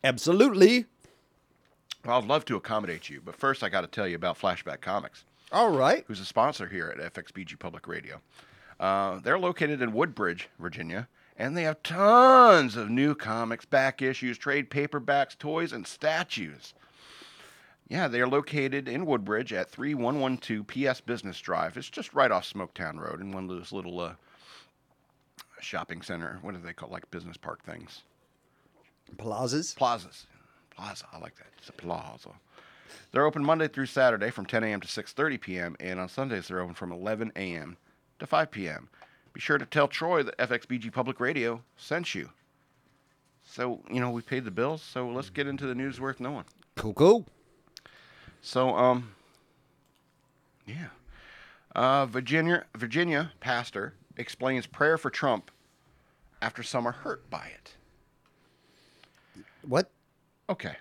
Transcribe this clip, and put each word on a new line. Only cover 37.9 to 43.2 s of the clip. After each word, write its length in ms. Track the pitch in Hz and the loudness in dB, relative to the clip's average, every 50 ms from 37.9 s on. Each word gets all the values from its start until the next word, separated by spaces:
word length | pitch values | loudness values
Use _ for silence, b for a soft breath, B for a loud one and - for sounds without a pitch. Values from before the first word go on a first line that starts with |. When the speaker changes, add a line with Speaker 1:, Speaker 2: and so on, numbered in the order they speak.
| _ _ _ _ _ _ | _ _ _ _ _ _
Speaker 2:
to 60 | 151 | -6
five 240 | - - 156 160 151 | 0 0 0 0 0
P 160 | - 107 95 82 | -4 -8 -8 -8
M. 200 | 76 - 62 - b b b b b b b b | -8 -10 -14 -18 b b b b b b b b
Be 80 | _ 135 | _ -10
sure 180 | - - 147 143 | -2 0 0 0
to 80 | 120 | -2
tell 220 | - - 156 143 139 | 0 2 2 2 2
Troy 340 | - - 160 170 180 160 | 0 -4 -2 0 2 2
that 120 | 139 117 - - | 0 0 -2 -4
F 140 | 120 120 | -2 0
X 120 | 127 117 - | -2 -4 -4
B 140 | _ 127 123 | _ -8 -6
G 120 | 110 117 | -6 -6
Public 280 | - 127 123 123 127 - | -4 -2 -2 -2 -2 -2
Radio 440 | 127 123 - 139 117 117 117 113 120 _ _ | -2 -2 0 0 -2 -2 -4 -6 -12 _ _
sent 380 | _ - - 147 170 170 - - | _ -8 -4 -4 -4 -4 -4 -6
you. 160 | 98 69 60 - _ _ _ _ _ _ _ _ _ _ _ _ _ _ _ _ _ | -8 -8 -10 -14 _ _ _ _ _ _ _ _ _ _ _ _ _ _ _ _ _